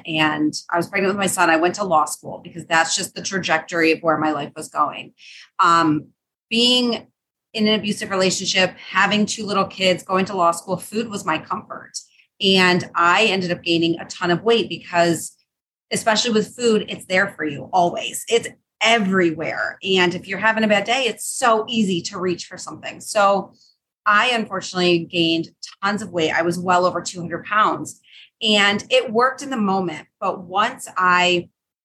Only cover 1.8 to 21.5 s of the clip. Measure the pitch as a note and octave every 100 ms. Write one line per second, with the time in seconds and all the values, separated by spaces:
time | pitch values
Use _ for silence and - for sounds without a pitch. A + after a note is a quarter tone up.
1.8 | G3+ D#3+ D3+ - C#3+ F3+ F3 E3+ D#3 E3
2.8 | E3 - F#3 - E3+ G3 D#3+ D#3+ D#3 E3+
3.8 | D#3+ D#3+ E3 D#3 D#3 D3+ D3+ - D#3 D3+
4.8 | D3 G2 C3+ - - - - - F3+ E3
5.8 | D#3+ D3+ C#3+ _ _ _ _ A3+ A#3+ B3
6.8 | B3 A3 - _ _ _ _ A3 G#3+ G#3+
7.8 | G#3 G#3 G#3+ F#3+ F#3 F3+ F#3 G3 F#3 -
8.8 | - F#3+ G3 G#3 G#3 - G3+ G3+ F#3+ -
9.8 | F#3+ F3+ - F#3 F#3 G3 E3+ E3+ - F3+
10.8 | - G#3+ A3+ G3+ F3 D#3+ - F3+ - -
11.8 | - - - _ _ - G3 F#3+ F3+ F3+
12.8 | - E3 E3+ F#3 A3 F#3+ F3+ F3 E3+ E3+
13.8 | E3 E3 - - F3 E3+ G3 A#3 - E3
14.8 | - F3 E3+ E3 - - _ _ _ _
15.8 | _ A3 - G#3+ B3 A3 - - A#3+ G#3+
16.8 | - G3 - F#3 G3 - D#3 C#3+ - F#3
17.8 | F3 - A#2+ A#2 - A3+ - - _ -
18.8 | G#3+ A#3 G3 F#3+ F3 D#3 D3+ - A2 -
19.8 | F#3+ F#3+ F3+ F3 E3+ F#3+ G#3+ A3 A3 G#3
20.8 | G3 B3+ B3 A3 - - B3+